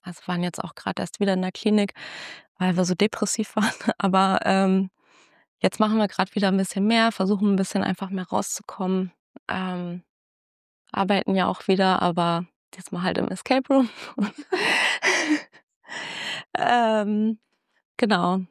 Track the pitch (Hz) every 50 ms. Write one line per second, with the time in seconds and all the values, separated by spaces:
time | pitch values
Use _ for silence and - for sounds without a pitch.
0 | _ 180 175 - - - 180 175 175 180 175 - - 165 - - - 196 185 -
1 | 190 170 - - 202 196 190 185 185 185 - - - 214 214 208 202 196 - -
2 | - - - - - - - - - _ _ _ 185 185 180 175 185 175 185 165
3 | 196 214 - - - 196 - - 214 - - - 202 226 - - - - - _
4 | - 196 180 190 190 190 190 - - - 190 190 196 190 190 190 190 190 _ _
5 | _ _ _ _ _ _ _ _ _ _ _ _ - 190 - - 214 214 214 220
6 | 214 196 - - 190 - - 208 196 190 185 190 190 - - 196 196 214 226 233
7 | 220 226 220 - 196 190 208 190 208 208 202 190 190 - - 190 196 196 190 -
8 | 202 185 190 190 185 - - - 202 - - - - - - - 190 185 190 190
9 | 185 180 _ _ _ _ _ - _ - 185 185 185 185 180 180 175 175 175 180
10 | - _ _ _ _ _ _ _ _ _ _ _ _ _ _ _ _ _ - -
11 | 196 185 208 190 - - 190 190 180 180 185 - - - 190 185 190 185 185 -
12 | - 180 170 170 170 170 170 170 175 - _ _ _ _ - - 180 - - 175
13 | 180 185 - - - - 190 - - - 262 262 262 - 277 269 262 220 - -
14 | - - - - 202 208 - - 294 _ - 359 415 - - - - - - -
15 | - - 370 349 339 311 302 285 - - _ - _ _ _ _ _ - - -
16 | - - - - - - - - - _ _ - - - 240 240 233 220 220 214
17 | 208 208 214 214 214 220 220 214 _ _ _ _ _ _ _ _ _ _ _ -
18 | - 208 208 180 175 175 180 190 185 -